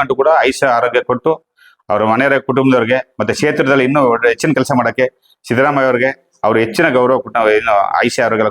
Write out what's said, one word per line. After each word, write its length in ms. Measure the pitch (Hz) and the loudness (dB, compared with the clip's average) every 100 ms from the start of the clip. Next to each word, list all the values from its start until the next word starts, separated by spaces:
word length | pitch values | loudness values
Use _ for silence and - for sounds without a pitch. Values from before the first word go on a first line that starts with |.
ಗಂಟು 140 | 135 131 | -2 0
ಕೂಡ 80 | 143 151 | 2 2
ಆಯುಷ್ಯ 240 | 123 - 139 117 | 0 0 0 0
ಆರೋಗ್ಯ 240 | 120 120 123 | 0 -2 -2
ಕೊಟ್ಟು 220 | 123 160 160 _ _ - _ - | -4 -2 -4 _ _ -20 _ -4
ಅವ್ರ 120 | 104 110 | -2 0
ಮನೆಯವರ 240 | 113 135 135 - | 2 2 0 0
ಕುಟುಂಬದವ್ರಿಗೆ 500 | 131 135 127 113 127 - - | 0 2 2 0 -2 -4 -6
ಮತ್ತೆ 140 | 104 104 | -4 -2
ಕ್ಷೇತ್ರದಲ್ಲಿ 460 | 151 147 135 139 127 | -2 0 0 0 2
ಇನ್ನೂ 120 | 147 127 | 0 0
ಒಳ್ಳೆ 160 | 113 117 | 2 0
ಹೆಚ್ಚಿನ 200 | 110 156 131 | 0 -2 -2
ಕೆಲಸ 140 | 127 127 | 0 0
ಮಾಡಕ್ಕೆ 280 | 117 120 127 _ _ _ - | -2 -2 -4 _ _ _ -4
ಸಿದ್ದರಾಮಯ್ಯ 400 | 123 143 139 131 | 0 2 2 0
ಅವ್ರಿಗೆ 200 | 120 131 135 _ - 107 | 0 -2 -4 _ -6 0
ಅವ್ರು 120 | 113 | 0
ಹೆಚ್ಚಿನ 220 | 113 110 165 127 | 0 0 0 2
ಗೌರವ 220 | 123 127 | 2 0
ಕೊಟ್ಟು, 180 | 113 120 110 107 | -2 -2 2 2
ಏನು 180 | 113 101 - 92 | 2 0 0 0
ಆಯುಷ್ಯ 280 | 117 - 113 | -2 0 -2
ಆರೋಗ್ಯ 240 | 110 107 | 0 -2